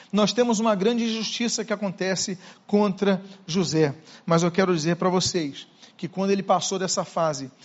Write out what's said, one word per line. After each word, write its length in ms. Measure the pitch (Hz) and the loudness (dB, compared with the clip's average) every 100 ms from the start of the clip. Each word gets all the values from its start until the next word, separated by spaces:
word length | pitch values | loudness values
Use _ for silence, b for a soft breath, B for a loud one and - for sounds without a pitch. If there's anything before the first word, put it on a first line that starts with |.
| B | B
Nós 200 | 196 202 | 0 2
temos 280 | 208 240 214 | 2 0 2
uma 160 | 226 202 | 2 2
grande 280 | 196 240 | 2 0
injustiça 600 | 226 220 214 - 233 233 | -2 -4 -6 -4 -4 -4
que 80 | 214 | -4
acontece 680 | 202 202 - 185 175 - 185 B B | -4 -4 -4 -4 -2 -4 -8 B B
contra 560 | - 208 208 196 202 190 B B | 0 2 2 2 2 0 B B
José. 500 | - 170 156 160 151 - B B | -4 -2 0 2 2 0 B B
Mas 200 | - 170 | 0 2
eu 80 | 170 | 2
quero 200 | 175 190 | 2 2
dizer 220 | 180 151 | 2 0
para 160 | 170 180 | 0 2
vocês 560 | 180 175 185 147 135 - b b - | 0 0 -2 -4 -8 -18 b b -12
que 120 | 175 | -10
quando 220 | - 196 | -4 -2
ele 140 | 196 | 0
passou 340 | 190 180 - 190 | 2 0 0 -4
dessa 260 | 180 - | -2 -4
fase, 460 | 175 - 165 139 135 - | -4 -2 -2 -2 -8 -14